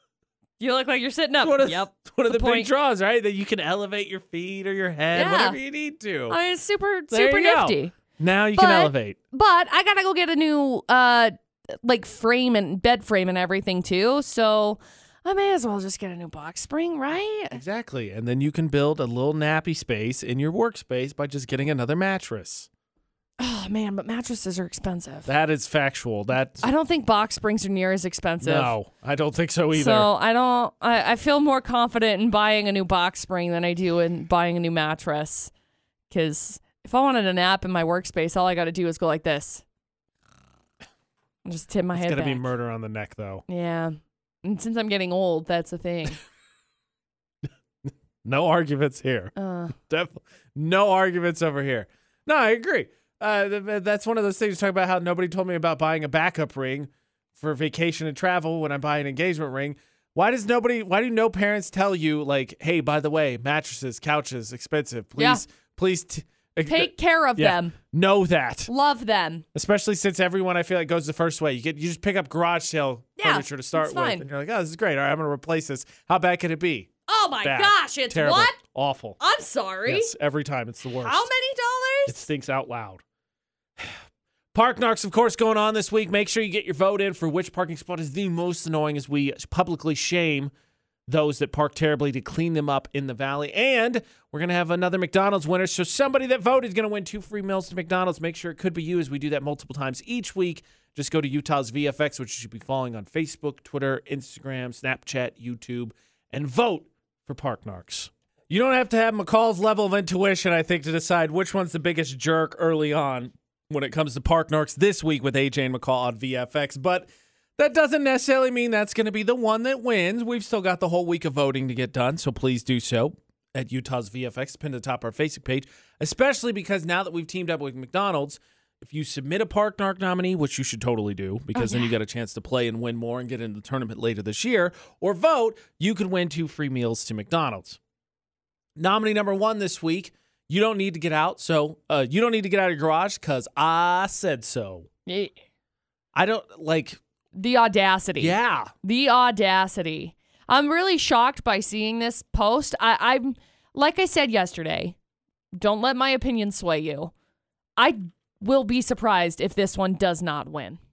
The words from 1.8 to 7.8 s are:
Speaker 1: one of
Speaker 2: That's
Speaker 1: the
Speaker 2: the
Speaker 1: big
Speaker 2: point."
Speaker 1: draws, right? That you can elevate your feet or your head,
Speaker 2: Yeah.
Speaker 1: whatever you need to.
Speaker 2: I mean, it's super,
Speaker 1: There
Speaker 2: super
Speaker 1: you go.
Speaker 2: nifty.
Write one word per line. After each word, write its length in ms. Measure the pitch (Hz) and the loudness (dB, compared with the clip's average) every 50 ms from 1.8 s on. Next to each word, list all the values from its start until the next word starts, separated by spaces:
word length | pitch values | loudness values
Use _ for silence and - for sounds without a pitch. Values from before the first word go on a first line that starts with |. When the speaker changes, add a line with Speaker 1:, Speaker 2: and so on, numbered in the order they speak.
| 196 - - _ _ - - | -4 -4 -8 _ _ -6 -2
Speaker 1:
one 100 | - 254 | 0 2
of 60 | 233 240 | 2 2
Speaker 2:
That's 100 | 226 233 | 2 2
Speaker 1:
the 40 | |
Speaker 2:
the 60 | 247 233 | 2 2
Speaker 1:
big 20 | 226 | 2
Speaker 2:
point." 80 | 226 233 | 2 2
Speaker 1:
draws, 320 | 262 277 294 269 226 185 190 | 2 4 4 2 2 2 2
right? 200 | 202 240 233 202 | 2 2 2 2
That 100 | 208 202 | 0 -2
you 140 | 196 196 | -2 -4
can 140 | - 254 190 | -4 -4 -2
elevate 480 | 151 156 185 202 202 190 208 202 202 196 | -2 -2 -2 -2 -4 -4 -6 -6 -6 -6
your 120 | 190 190 | -8 -12
feet 460 | - _ - 170 180 185 196 196 190 | -12 _ -10 -10 -8 -8 -8 -8 -6
or 60 | 196 196 | -4 -4
your 180 | 196 190 180 | -2 -2 -2
head, 320 | 165 147 151 165 170 175 - | -2 -2 0 0 2 2 2
Speaker 2:
Yeah. 60 | 381 - | 2 2
Speaker 1:
whatever 240 | - - 190 - | 2 2 2 0
you 140 | 262 269 277 | -2 -6 -8
need 300 | 294 302 302 294 302 - 214 | -6 -6 -6 -6 -8 -8 -8
to. 260 | 208 180 143 123 113 | -6 -6 -4 -4 -2
Speaker 2:
I 120 | - 339 349 | -2 0 0
mean, 80 | 359 359 | 0 -2
it's 100 | - - | -2 -2
super, 380 | - 415 392 392 403 403 370 302 - | -2 -2 -2 0 -2 -2 -2 -4 -2
Speaker 1:
There 200 | 226 - 254 269 | 2 4 4 4
Speaker 2:
super 100 | 277 - | 4 4
Speaker 1:
you 160 | 349 349 339 | 6 6 6
go. 60 | 302 269 | 6 4
Speaker 2:
nifty. 260 | 262 196 143 | 4 2 0